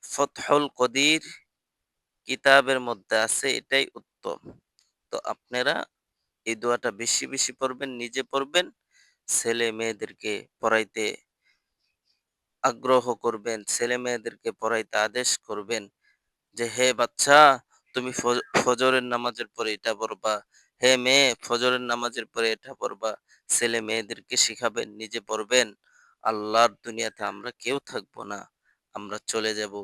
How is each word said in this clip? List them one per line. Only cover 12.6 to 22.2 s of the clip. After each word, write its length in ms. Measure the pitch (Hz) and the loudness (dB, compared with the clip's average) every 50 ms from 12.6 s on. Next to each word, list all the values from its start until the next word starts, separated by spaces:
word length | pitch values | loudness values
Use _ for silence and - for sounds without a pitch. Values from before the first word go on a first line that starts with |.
| - | -2
আগ্রহ 420 | 135 120 117 - 127 131 127 117 127 117 | -2 -2 -2 0 4 4 4 4 2 -4
করবেন, 480 | - - 120 113 107 104 117 113 107 101 | -2 -2 -4 -4 -4 -6 -6 -8 -6 -6
ছেলে 320 | - - - 120 120 123 | -6 -4 -2 -2 -2 -2
মেয়েদেরকে 520 | 123 123 123 120 117 110 117 110 _ _ 117 | -2 -2 -4 -6 -4 -6 -10 -12 _ _ -8
পড়াইতে 460 | 107 _ - 110 120 113 107 _ - | -8 _ -4 -2 -2 -2 -2 _ 0
আদেশ 320 | 107 107 110 104 123 123 - - | 0 0 0 -2 -2 -2 -2 -2
করবেন 460 | - _ _ 107 104 101 101 113 110 101 98 _ _ _ _ _ _ _ _ _ _ _ _ _ | -4 _ _ -8 -8 -6 -6 -6 -6 -6 -10 _ _ _ _ _ _ _ _ _ _ _ _ _
যে, 80 | 107 120 | -6 -6
"হে 200 | 113 110 123 127 127 123 | -6 0 2 2 2 4
বাচ্চা, 460 | 110 120 117 _ - - 143 143 147 151 143 135 120 _ _ _ _ _ _ _ | 2 0 -2 _ -2 4 8 10 10 10 10 8 4 _ _ _ _ _ _ _
তুমি 160 | 131 123 127 | -6 -6 -4
ফজ-, 360 | 123 - - 120 120 127 - - - | -6 -2 0 0 0 0 -2 0 0
ফজরের 460 | - - 127 123 117 131 131 131 131 123 | 0 2 2 0 2 4 4 4 2 0
নামাজের 440 | 123 123 120 120 120 113 117 117 | 0 -4 -2 -2 -4 -6 -6 -12
পরে 260 | 104 _ - 117 110 107 | -12 _ -6 -4 -4 -4
এটা 200 | 101 _ 117 110 | -4 _ -4 -4
পড়বা, 380 | 101 110 107 107 95 - 110 107 104 104 _ _ _ _ _ _ _ | -2 -4 -6 -6 _ -2 -2 -2 -2 -4 _ _ _ _ _ _ _
হে 100 | 123 127 131 | 4 4 4
মেয়ে, 300 | 127 123 127 131 139 143 131 117 _ | 4 4 4 4 6 4 4 0 _
ফজরের 400 | - - 120 120 120 127 127 127 | -4 -4 -2 0 2 0 0 0
নামাজের 440 | 123 120 120 120 120 120 117 127 | -2 -4 -4 -2 -4 -6 -6 -8